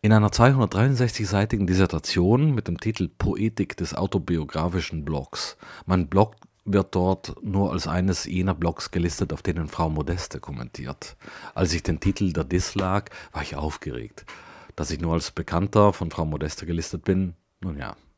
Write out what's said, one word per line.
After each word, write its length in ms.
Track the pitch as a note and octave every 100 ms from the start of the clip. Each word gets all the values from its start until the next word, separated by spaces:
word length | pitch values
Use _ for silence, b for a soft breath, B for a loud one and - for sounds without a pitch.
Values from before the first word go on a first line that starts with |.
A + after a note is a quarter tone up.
In 100 | G#2+
einer 200 | A2 G#2
zweihundertdreiundsechzig-seitigen 1300 | - A#2+ C3+ G#2+ F#2 B2+ C3 B2 - G2+ G2+ G#2+ A2 F#2
Dissertation 880 | F#2 F#2 D#2+ - - F2 A#2+ D#3
mit 140 | B2+ -
dem 120 | E2+
Titel 280 | A2+ A2 F2
Poetik 680 | _ - - G#2+ G#2+ F#2+ -
des 180 | F2 -
autobiografischen 1080 | F#2+ G2 D#2 E2+ D2 D#2+ E2+ F2+ D#2+ D#2+ D2
Blogs. 520 | D2+ C2+ - - - B B -
Mein 220 | F#2 E2+
Blog 280 | F#2+ G#2+ - - _ -
wird 260 | G2 F2+
dort 420 | F#2 F#2 F#2 - -
nur 280 | A2 G2 G2
als 160 | F2+ E2+
eines 380 | F2 F#2+ F2+ -
jener 280 | F#2 F#2
Blogs 380 | D#2 E2+ E2 -
gelistet, 420 | F2 E2+ - E2
auf 80 | D2+
denen 260 | - E2 D#2
Frau 220 | - D#2+
Modeste 500 | D#2 C#2+ F2 - -
kommentiert. 760 | - C#2 - - B1+ - - - B B B -
Als 180 | F2+
ich 80 | E2
den 180 | - D#2+
Titel 340 | - - G2
der 100 | E2
Diss 320 | D2+ F2+ - G2+
lag, 340 | F#2+ G2+ - B B
war 100 | -
ich 140 | D2 C#2+
aufgeregt. 720 | D2+ - - A#1+ A1 - - B B B B -
Dass 160 | C#2+
ich 80 | D2
nur 140 | E2
als 180 | E2 -
Bekannter 640 | - E2+ E2+ G2+ A2 G#2
von 180 | - E2+
Frau 140 | - D#2+
Modeste 420 | D2+ D2+ - E2
gelistet 360 | E2+ D#2+ F2
bin, 300 | - F#2+ F#2+ E2+ _ _
nun 160 | F#2 D2
ja. 180 | B1+ - _